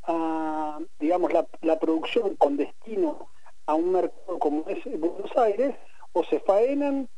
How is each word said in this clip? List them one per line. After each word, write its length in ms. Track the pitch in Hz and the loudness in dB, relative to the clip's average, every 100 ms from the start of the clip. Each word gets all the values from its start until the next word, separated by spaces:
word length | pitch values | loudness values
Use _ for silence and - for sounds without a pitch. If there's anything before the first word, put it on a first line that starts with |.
a, 760 | - 330 320 320 311 311 151 - 330 - | -2 -2 0 -2 -2 -4 -4 -6 -10 -2
digamos, 340 | 151 180 170 | 2 2 4
la, 140 | 165 151 - | 2 0 -2
la 160 | 160 160 | 0 2
producción 580 | 160 160 - - - - | 2 0 2 0 0 2
con 200 | - - | 2 4
destino 760 | - - - 294 330 - - - - - - | -2 -4 -6 0 0 0 -10 -12 -12 -8 0
a 80 | |
un 180 | 156 175 | 2 4
mercado 460 | 185 165 - - - | 2 0 -4 -8 0
como 260 | 151 147 160 | 0 0 -2
es 160 | 170 - 160 | -6 -6 -2
Buenos 380 | 165 - - 285 | -2 -2 -2 4
Aires, 380 | 226 202 269 - - - - | 4 4 0 -2 -8 -12 -4
o 120 | 180 | -2
se 160 | 160 156 | 0 0
faenan 680 | - 196 240 285 285 277 254 | 4 4 4 2 0 0 -4